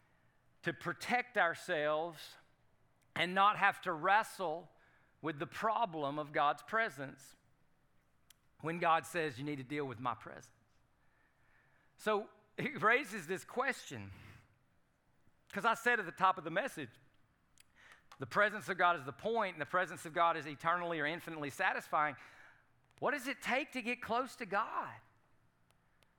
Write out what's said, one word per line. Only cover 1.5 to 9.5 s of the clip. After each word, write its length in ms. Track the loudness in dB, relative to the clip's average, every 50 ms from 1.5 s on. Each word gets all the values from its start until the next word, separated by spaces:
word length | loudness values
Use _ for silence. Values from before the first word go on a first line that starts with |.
| 4 -2 -4 -2 0 0 2 2 2 0 0 -2 -6 -10 -16 -18 -18 -20 -20 _ _ _ _ _ _ _ _ _ _ _ _ _ -2
and 180 | -2 -2 0 4
not 240 | 6 6 6 6
have 240 | 6 4 4 4 2
to 120 | -2 -4 -2
wrestle 760 | 0 2 4 4 4 4 2 -4 -4 -4 -4 -4 -4 -8 -14 _ _ _ _ _ _ _ _ _ _ -4
with 160 | -4 -4 -4
the 80 | -6
problem 720 | -8 -6 -2 0 2 2 4 2 0 0 0 -2 -2 -2 -2
of 140 | -4 -2 2
God's 300 | 4 4 4 4 2 -2
presence 760 | -2 0 0 0 0 -2 -6 -10 -10 -10 -14 -20 -20 -20 _ _ _ _ _ _ _ _ _ _ _ _ _ _ _ _ _ _ _ -20 _ _ _ _ _
when 200 | -6 -4 -2 2
God 260 | 4 4 4 4 4
says, 320 | 0 -2 0 0 0 -2 -4
"You 60 | -4
need 140 | -4